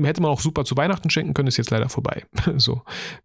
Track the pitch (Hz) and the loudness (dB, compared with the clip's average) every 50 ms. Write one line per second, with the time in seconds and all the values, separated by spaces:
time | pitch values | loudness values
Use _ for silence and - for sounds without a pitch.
0 | 147 143 156 180 170 151 139 - - 160 - 151 135 - 131 135 147 185 196 170 | 0 0 2 2 2 0 0 0 0 -2 0 2 0 2 2 2 2 2 0 0
1 | - 160 - 160 165 165 139 - 139 131 - - 117 - 113 110 113 131 - - | -2 0 0 0 0 -2 0 0 2 2 2 0 0 0 2 0 0 0 -2 -2
2 | - - - - - _ - - - 175 - 139 123 - - 123 - - - - | -2 -2 -4 -6 -8 _ -4 -2 0 0 2 2 2 2 2 -2 -6 -10 -12 -12
3 | - - - - | -12 -12 -14 -12